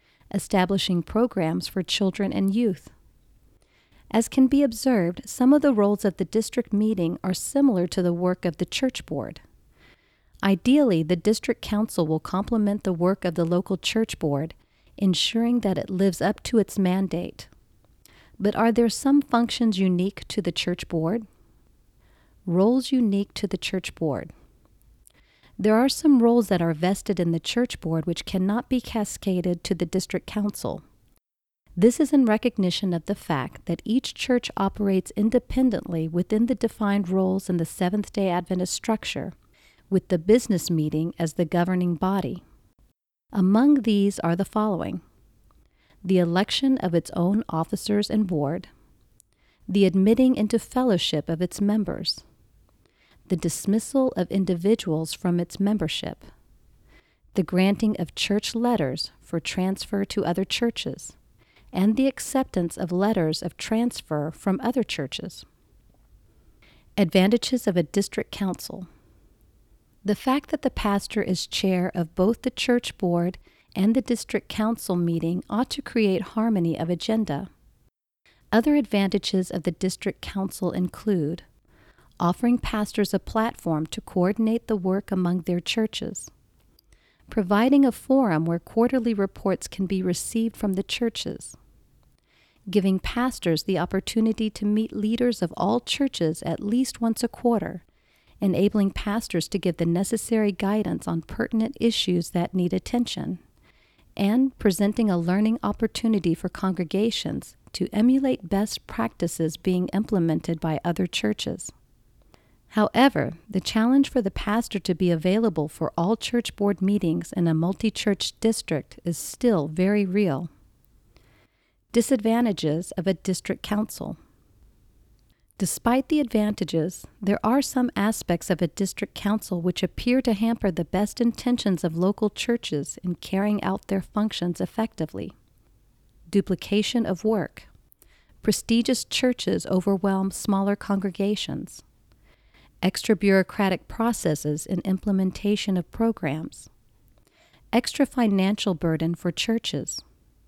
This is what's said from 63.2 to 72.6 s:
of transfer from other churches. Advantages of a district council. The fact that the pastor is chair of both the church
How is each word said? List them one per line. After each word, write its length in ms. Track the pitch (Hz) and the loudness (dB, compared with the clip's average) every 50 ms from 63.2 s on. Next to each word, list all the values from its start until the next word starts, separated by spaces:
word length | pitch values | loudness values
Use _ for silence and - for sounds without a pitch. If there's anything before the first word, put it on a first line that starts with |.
| 165 156 156 - - | 2 0 0 -2 -6
of 160 | 170 - - | -8 -10 -10
transfer 720 | - - 220 226 240 247 - - - - 156 151 147 160 | -6 -2 0 0 0 -2 -2 -6 -8 -4 -4 -4 -4 -4
from 280 | 160 - - 196 185 190 - | -8 -4 -2 -2 -2 0 -2
other 200 | 220 247 269 214 | -2 0 0 -2
churches. 640 | - - - 139 131 - - - 175 - - - _ _ _ _ _ _ _ _ _ _ _ _ _ - - _ _ _ _ _ - _ _ _ _ _ _ _ _ _ | -2 -4 -6 -6 -8 -8 -10 -10 -12 -14 -16 -20 _ _ _ _ _ _ _ _ _ _ _ _ _ -20 -20 _ _ _ _ _ -20 _ _ _ _ _ _ _ _ _
Advantages 720 | - 202 160 - 190 185 196 226 233 - - 262 240 - | 0 0 4 4 4 4 6 4 2 2 0 -2 0 0
of 100 | 208 170 | 0 2
a 60 | 180 165 | 2 0
district 480 | - - 196 202 - - - - - | 2 0 -2 -2 -2 -4 -6 -8 -8
council. 560 | - - 202 185 175 - - - - - 180 - - _ _ _ _ _ _ _ _ _ _ _ _ _ _ _ _ _ _ _ _ _ _ | -6 -4 -4 -4 -4 -6 -10 -14 -12 -14 -14 -16 -18 _ _ _ _ _ _ _ _ _ _ _ _ _ _ _ _ _ _ _ _ _ _
The 120 | 190 208 | -2 -2
fact 340 | - - 269 262 285 - - | 0 0 0 0 0 0 -2
that 120 | - - - | -6 -2 -2
the 80 | 254 | -2
pastor 520 | - - - 208 202 202 - - - 214 - | -2 0 0 0 0 0 -2 -2 -4 -2 -2
is 240 | - 185 - - | 0 -2 -4 -4
chair 460 | - - - - 190 185 180 175 185 - | -6 -6 -2 0 2 2 2 0 0 -2
of 220 | 185 165 160 - | -2 -4 -4 0
both 260 | - 185 208 233 - - | 2 2 2 2 0 -4
the 80 | 262 | -6
church 480 | - - | -4 -2